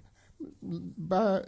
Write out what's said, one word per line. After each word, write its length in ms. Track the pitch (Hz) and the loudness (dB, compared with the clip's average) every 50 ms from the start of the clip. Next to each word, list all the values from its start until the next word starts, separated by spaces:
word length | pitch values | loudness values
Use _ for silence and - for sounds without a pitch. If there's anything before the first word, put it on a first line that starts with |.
| - - _ _ _ - - - 320 - - - - 190 170 170 175 175 - 220 160 165 | -16 -20 _ _ _ -20 -16 -16 -14 -14 -14 -12 -10 -8 -8 -8 -8 -10 -10 -8 -2 2
ב-, 300 | - - 226 202 190 - - | 4 4 4 4 4 2 0